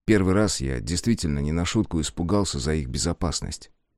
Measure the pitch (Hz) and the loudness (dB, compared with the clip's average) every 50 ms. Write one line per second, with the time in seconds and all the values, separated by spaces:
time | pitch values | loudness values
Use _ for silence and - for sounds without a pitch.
0 | _ - 110 101 95 90 92 101 107 98 - - 67 67 65 60 52 60 82 - | _ 4 4 6 6 4 4 4 4 2 0 -2 -4 -4 -4 -4 -4 -4 -4 -2
1 | - 120 117 - - 80 73 71 71 76 80 85 85 - - 113 104 - - 80 | 0 0 0 0 0 -2 -2 0 0 0 0 0 0 0 0 0 0 0 0 -2
2 | 76 - - - 87 82 98 104 101 - - 69 67 76 78 78 71 62 62 - | -2 -2 -4 -4 -2 0 2 0 0 0 -2 -4 -2 0 0 -2 -2 -4 -4 -4
3 | - 82 85 - - 82 78 - - - - - - - _ _ _ _ _ | -2 -2 -2 -2 -2 -2 -2 -4 -6 -8 -10 -12 -14 -20 _ _ _ _ _